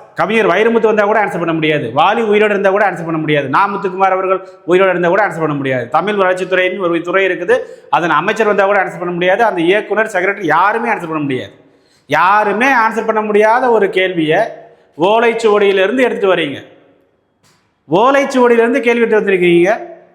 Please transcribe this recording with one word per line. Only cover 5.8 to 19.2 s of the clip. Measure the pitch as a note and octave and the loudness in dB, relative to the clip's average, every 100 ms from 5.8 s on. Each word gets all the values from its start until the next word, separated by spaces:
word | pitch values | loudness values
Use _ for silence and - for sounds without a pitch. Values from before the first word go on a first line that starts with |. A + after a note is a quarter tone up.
| A#2+ | -2
தமிழ் | D#3 F#3 | -2 -2
வளர்ச்சித்துறைன்னு | G#3 F#3 F3+ F#3 F#3 F#3 F#3+ | 0 0 0 -2 0 0 -2
ஒரு | F3+ E3+ | -2 -4
துறை | E3+ F#3 F#3+ | -2 0 0
இருக்குது, | E3+ F3 A#3+ - - - | -2 -2 -2 -2 -14 -4
அதன் | D3+ E3+ | -2 0
அமைச்சர் | D3+ F3+ A3 G#3+ | 0 0 0 0
வந்தா | G3+ | 2
கூட | G3 G3+ | 2 0
ஆன்சர் | F#3 E3 | -2 -6
பண்ண | F3+ | -8
முடியாது. | F3 F3+ G3+ | -2 0 2
அந்த | A3+ F#3 | 0 0
இயக்குனர், | E3+ G3+ - G3+ G#3+ | 0 0 0 -2 -2
செக்ரட்டரி | F#3+ F#3 G3+ | -2 -2 -2
யாருமே | F3+ D#3 F#3+ A3+ A#3 | 0 2 2 0 -2
ஆன்சர் | G3 E3+ | -4 -4
பண்ண | D#3 | -6
முடியாது. | C#3+ B2+ G2+ - _ _ _ _ - | -4 -6 -8 -16 _ _ _ _ -2
யாருமே | D3 F3 G#3 G#3+ G3+ B3+ | 0 2 2 0 0 0
ஆன்சர் | C4 A3+ G#3+ G#3+ | 2 0 -2 -2
பண்ண | A3 | -2
முடியாத | G#3+ G#3 G#3+ A#3+ B3+ | 0 2 4 2 2
ஒரு | A3+ G3 | 2 0
கேள்வியை | F#3 F#3 F3 D#3 E3 A3+ - - - _ - | 0 -2 -2 0 0 -2 -6 -20 -20 _ -4
ஓலைச்சுவடியிலிருந்து | F3 A3 A#3 A3+ A3+ G#3 G3+ F#3+ F#3+ B3+ | 0 2 0 0 0 2 2 2 0 0
எடுத்துட்டு | A#3+ G3+ F#3+ | -2 0 0
வர்றீங்க. | E3+ D#3 C3 - - _ _ _ _ _ _ _ _ _ _ - | 0 -2 -8 -14 -20 _ _ _ _ _ _ _ _ _ _ -2
ஓலைச்சுவடியிலிருந்து | D#3+ A#3+ C#4 C#4+ B3+ A#3+ A#3 A#3+ C4+ | 2 2 2 0 2 2 4 2 0
கேள்வி | A#3 A#3+ | 0 0
எடுத்து | A3+ A3 | 2 0